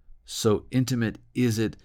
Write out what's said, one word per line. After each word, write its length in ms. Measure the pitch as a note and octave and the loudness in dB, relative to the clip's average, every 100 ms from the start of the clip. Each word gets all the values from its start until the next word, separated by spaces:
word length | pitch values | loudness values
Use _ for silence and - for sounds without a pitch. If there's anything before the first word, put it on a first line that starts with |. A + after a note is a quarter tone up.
| - - - | -20 -20 -12
So 400 | - A2+ G2+ - | -2 2 2 0
intimate 480 | B2+ B2+ B2 A2 - - | -2 0 0 -2 -4 -8
is 260 | - B2 A2 | -2 0 2
it 160 | A2 - | -2 -4